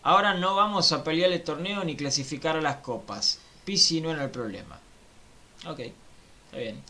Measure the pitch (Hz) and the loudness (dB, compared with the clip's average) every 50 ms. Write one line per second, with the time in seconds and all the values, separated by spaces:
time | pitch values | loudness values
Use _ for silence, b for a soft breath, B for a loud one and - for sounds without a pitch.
0 | - 135 170 196 202 208 190 180 180 190 196 196 208 214 208 190 165 160 156 151 | 6 6 6 6 6 4 2 2 2 2 4 4 4 4 4 2 4 4 2 2
1 | - 160 156 165 180 185 180 170 - - 151 147 170 190 202 202 190 165 147 127 | 0 0 2 4 4 4 2 2 -2 -4 -4 -4 -4 -4 -4 -2 -2 -4 -4 -4
2 | 143 139 131 - 135 - 151 139 - 160 160 160 156 143 131 139 - - 120 104 | -4 -2 -2 -2 -2 -4 -8 -4 -2 0 0 2 0 0 -2 -4 -6 -8 -8 -8
3 | - - 101 104 - - - - - - - - - - 202 185 - - 165 160 | -6 -8 -8 -2 -2 -2 -2 -2 -8 -20 -20 -14 -8 -4 2 2 2 4 2 0
4 | 160 160 160 151 139 131 - 123 120 107 95 92 - - - - - - - - | 0 -2 -2 -2 -4 -4 -4 -6 -8 -6 -8 -10 -12 -14 -18 -20 -20 -20 -20 -20
5 | - - - - - - - - - - - - - 170 156 165 165 160 - - | -20 -20 -20 -20 -20 -20 -20 -20 -20 -20 -20 -16 -12 -12 -10 -10 -10 -12 -12 -16
6 | - - - - - - - - - - - 135 120 110 107 135 135 - | -20 -20 -20 -20 -20 -20 -20 -20 -20 -14 -10 -8 -8 -8 -8 -12 -16 -18